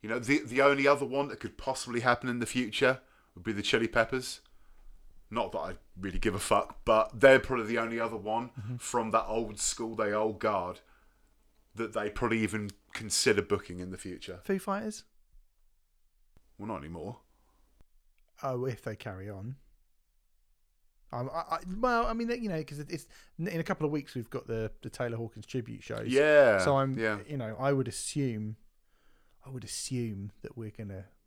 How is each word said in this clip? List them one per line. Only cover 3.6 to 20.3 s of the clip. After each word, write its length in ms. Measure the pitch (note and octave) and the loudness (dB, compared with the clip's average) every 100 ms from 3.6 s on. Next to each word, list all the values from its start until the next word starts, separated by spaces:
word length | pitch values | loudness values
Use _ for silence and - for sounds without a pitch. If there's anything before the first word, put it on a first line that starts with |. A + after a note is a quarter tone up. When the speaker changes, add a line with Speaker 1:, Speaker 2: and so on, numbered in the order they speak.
Speaker 1:
Chili 240 | G#2 A#2+ A2+ | 0 2 2
Peppers. 540 | A#2 A2+ C3 B2+ - _ - - - - - - - - | 2 2 0 -6 -12 _ -20 -20 -20 -20 -20 -20 -20 -8
Not 200 | A2 F#2+ | -4 -2
that 60 | F#2 | -4
I 140 | D#2 F#2 - - | -6 -10 -16 -10
really 200 | F#2+ E2+ | -4 0
give 160 | A2 G2 | 0 0
a 40 | |
fuck, 460 | - G#2 - - - | 2 2 2 -6 2
but 340 | A2 G#2+ A2+ | 4 4 8
they're 200 | C3+ C3+ | 10 10
probably 260 | - B2+ A2 | 6 -2 0
the 140 | A#2 | -2
only 200 | A2+ A#2 | -2 -2
other 180 | A2+ A2 | -4 -4
one 340 | G2+ A2 B2 - | -2 -2 -2 -10
Speaker 2:
Mm-hmm. 160 | G#2 B2 | -10 -10
Speaker 1:
from 340 | - B2 A2 | -4 -2 2
that 140 | A2+ G#2 | 0 0
old 340 | A2 A2 G#2 | -2 -4 -4
school, 360 | - - A2+ A2 | -4 -2 -6 -2
the 180 | G#2 | 0
old 240 | G#2 A2 G2+ | 2 0 0
guard, 420 | A2 G2+ F2 F#2 _ _ _ _ _ _ _ _ _ | 0 0 -2 -10 _ _ _ _ _ _ _ _ _
that 200 | A2 A2 | -6 -4
they 180 | A2 G#2 | -2 -4
probably 280 | - A#2 A2+ | 0 2 2
even 260 | G#2+ A2 G#2 - _ | 2 -2 -8 -12 _
consider 480 | - A2 - - G2+ | -12 -4 2 4 2
booking 380 | G2+ G2 - F2+ | 2 -2 -2 -10
in 100 | F2+ | -10
the 80 | F#2 | -10
future. 440 | F#2+ F2 - F2+ | -12 -12 -12 -14
Speaker 2:
Foo 160 | - G3 | -4 -4
Fighters? 460 | F#3+ G3 G#3+ G#3+ - _ _ - _ _ _ _ _ _ _ _ _ _ _ _ | -2 -4 -6 -12 -18 _ _ -20 _ _ _ _ _ _ _ _ _ _ _ _
Speaker 1:
Well, 80 | G#2 | -10
not 100 | F#2+ | -8
anymore. 400 | D2 E2 E2+ A#2+ _ _ _ _ _ _ - _ _ _ _ _ | -10 -12 -12 -14 _ _ _ _ _ _ -20 _ _ _ _ _
Speaker 2:
Oh, 220 | C#3 B2+ B2+ | -6 -4 -4
if 180 | A2+ | -6
they 120 | - G#2 | -10 -10
carry 320 | - F#2+ G2+ | -12 -12 -12
on. 280 | F#2+ G#2+ C3+ _ _ _ _ _ _ _ | -12 -12 -14 _ _ _ _ _ _ _